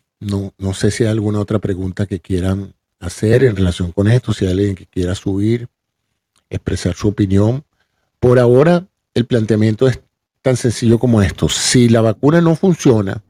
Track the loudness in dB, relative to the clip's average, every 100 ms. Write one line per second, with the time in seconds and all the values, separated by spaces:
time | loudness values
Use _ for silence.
0 | _ _ -6 -6 -6 -8 -6 -2 -2 0
1 | -2 -2 -2 -4 -2 -4 -4 -6 -6 -6
2 | -6 -8 -6 -4 -2 -4 -8 _ _ _
3 | -14 -4 0 2 2 2 -2 -2 -4 -2
4 | 2 2 0 -4 -2 0 -2 -4 -8 -6
5 | -4 -4 -4 -2 -2 -2 -6 _ _ _
6 | _ _ _ _ _ -10 -6 -4 -4 -4
7 | -2 -2 0 2 0 -2 -8 _ _ _
8 | _ _ 2 4 6 4 4 2 -2 _
9 | _ -4 -2 -2 0 2 0 2 0 0
10 | _ _ _ _ -2 -2 -2 -2 0 2
11 | 2 2 2 0 -4 -2 0 2 4 4
12 | 2 0 2 2 2 2 0 2 2 2
13 | 0 -6 -14